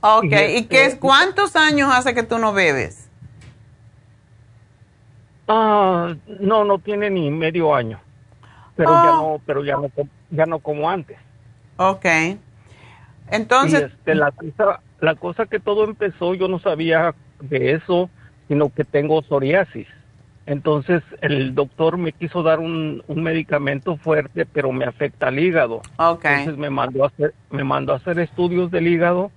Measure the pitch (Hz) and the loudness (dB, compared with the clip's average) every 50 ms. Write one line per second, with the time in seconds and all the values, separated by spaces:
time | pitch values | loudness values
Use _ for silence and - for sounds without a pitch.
0 | - 208 214 220 214 160 175 202 202 208 - 240 226 - 254 262 269 285 262 - | 6 6 4 4 4 4 2 2 2 2 0 -2 -2 2 4 4 4 4 2 0
1 | - 269 269 277 330 381 381 - 403 392 - 339 311 302 294 294 277 277 262 247 | 2 4 4 6 4 2 2 0 -2 0 2 2 2 2 2 2 2 4 2 2
2 | 254 269 240 240 226 226 233 233 226 220 202 196 185 160 143 131 104 76 90 - | 2 0 0 -2 -2 -2 -2 0 0 0 2 2 2 2 2 2 -2 -4 -8 -14
3 | - - _ - - - - - - - - _ - _ - _ - - _ _ | -20 -20 _ -20 -20 -20 -20 -20 -20 -20 -20 _ -20 _ -20 _ -20 -20 _ _
4 | _ _ _ _ _ _ _ _ - _ - - _ _ _ _ - _ _ _ | _ _ _ _ _ _ _ _ -20 _ -20 -20 _ _ _ _ -20 _ _ _
5 | _ _ - - - _ _ _ _ - 214 220 220 214 208 208 196 190 185 175 | _ _ -20 -20 -20 _ _ _ _ 0 2 2 4 4 4 4 4 4 2 0
6 | 170 170 170 151 - - 214 196 202 190 220 220 208 208 196 190 - 208 208 202 | -2 -4 -6 -10 -14 -18 -12 -4 0 2 2 2 4 2 0 0 0 -4 -4 -2
7 | 208 208 196 185 160 143 147 160 165 160 165 175 165 151 147 135 120 113 107 98 | -2 -2 -2 0 -2 -2 -2 -2 -2 -2 0 0 2 2 2 2 0 -2 -8 -12
8 | _ - - - - _ - _ - - - - - - _ - 165 330 330 339 | _ -20 -20 -20 -20 _ -20 _ -20 -20 -20 -20 -20 -18 _ 0 4 4 6 6
9 | 339 339 170 330 - 156 156 151 - - 147 139 143 143 139 139 143 139 - - | 6 6 4 2 0 -2 -4 -6 -4 -4 -4 -4 -2 -2 -4 -4 -4 -6 -6 -6
10 | 143 143 _ _ _ _ 170 147 160 160 165 156 - 151 151 147 147 160 185 190 | -8 -8 _ _ _ _ -2 0 0 0 0 -6 -4 -6 -6 -4 -2 -4 -4 -4
11 | 143 - - - - _ _ _ - - - _ _ - _ - 180 190 190 190 | -6 -12 -18 -20 -20 _ _ _ -20 -20 -20 _ _ -20 _ 0 0 0 0 0
12 | - 185 165 160 160 165 196 - - - _ - _ - - - - - - - | 0 2 2 2 2 0 -4 -8 -14 -20 _ -20 _ -20 -20 -20 -20 -20 -20 -20
13 | - - - - - - - 214 226 220 240 254 269 - 311 285 285 131 - - | -20 -20 -20 -20 -10 -6 -4 -4 0 2 2 2 4 4 2 2 0 -2 -8 -10
14 | _ - 156 151 151 143 143 - - 160 143 - - 196 - - _ _ _ _ | _ -2 0 2 2 0 -2 -6 -14 -14 -4 0 0 0 0 -2 _ _ _ _
15 | - 160 160 - - 175 170 - 226 208 - 208 196 208 208 208 214 214 220 - | -2 -2 -2 -2 -6 -10 -6 -6 -6 -4 -4 -6 -4 -2 0 0 0 -2 -2 -6
16 | 214 196 170 - 175 175 185 180 190 185 185 170 - 202 165 147 160 165 160 160 | -6 -6 -4 -4 -4 -4 -2 -2 -2 -2 -2 -2 -2 -4 -2 -2 0 0 2 2
17 | 165 170 156 _ - - _ _ 147 131 147 131 127 127 147 160 - - 180 175 | 2 0 -2 _ -16 -20 _ _ -10 -6 -4 -2 0 0 0 -2 -2 0 0 0
18 | 180 180 _ - - - _ _ _ _ 151 143 151 143 - - 151 - - 147 | 0 -2 _ -20 -20 -20 _ _ _ _ 0 0 0 0 0 -4 -6 -2 0 -2
19 | 143 151 156 156 143 - 147 139 135 135 156 190 190 - - 113 - - - - | 0 2 0 0 0 0 -2 0 0 2 2 2 0 -2 -6 -16 -16 -16 -20 -20
20 | - _ _ - _ _ _ - - - 143 143 - 160 151 147 135 - 180 165 | -20 _ _ -20 _ _ _ -20 -8 -8 -8 -4 -2 0 0 0 0 0 -2 -2
21 | - - - - - 147 143 135 135 131 127 139 143 135 _ - 160 160 165 180 | -2 -6 -16 -6 -4 -2 -2 -2 -2 -2 -2 -2 -2 -4 _ -2 0 0 0 0
22 | 175 160 - _ 170 156 - 175 165 160 160 156 165 165 165 160 160 156 147 - | -4 -6 -6 _ -12 -6 -6 -2 2 2 2 0 0 -4 -6 -4 -4 -6 -6 -10
23 | - - 151 160 165 165 160 165 147 - 147 147 143 139 139 139 131 180 170 151 | -10 -8 -6 -4 -2 -2 -2 -4 -4 -2 -4 -2 -2 -2 -4 -4 -4 -6 -6 -6
24 | - 160 156 151 143 127 _ 165 165 - - 151 139 135 127 131 135 123 120 - | -2 -2 0 0 -2 -4 _ -6 -6 -4 -4 -4 -4 -2 -2 -2 -4 -6 -4 -6
25 | 147 143 - - - 131 127 139 160 185 170 165 143 117 113 110 101 - - - | -6 -6 -4 -4 -4 -4 -2 0 -2 0 2 0 0 0 -2 -8 -12 -16 -4 0
26 | 160 165 165 170 - 156 143 143 139 156 151 135 147 147 139 131 127 127 127 131 | 0 0 0 0 0 0 0 0 -2 -4 -8 -8 -8 -6 -4 -4 -4 -4 -2 -2
27 | 135 143 _ - 147 156 - _ _ _ - 139 139 135 139 139 139 131 147 131 | -2 -2 _ -2 -4 -4 -4 _ _ _ -8 -6 -4 -2 -2 -4 -2 -2 -4 -4
28 | - 180 170 170 170 156 - - 175 175 175 175 180 175 175 175 165 170 175 165 | -4 -4 -4 -2 -4 -4 -2 -2 -2 0 0 -2 -2 -2 -2 -2 0 0 2 2
29 | 170 175 180 180 190 202 _ | 2 0 0 0 -4 -6 _